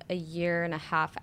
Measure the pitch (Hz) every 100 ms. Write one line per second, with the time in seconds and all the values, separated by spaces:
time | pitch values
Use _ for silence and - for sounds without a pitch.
0 | - 180 160 170 170 170 170 156 - 160
1 | 160 -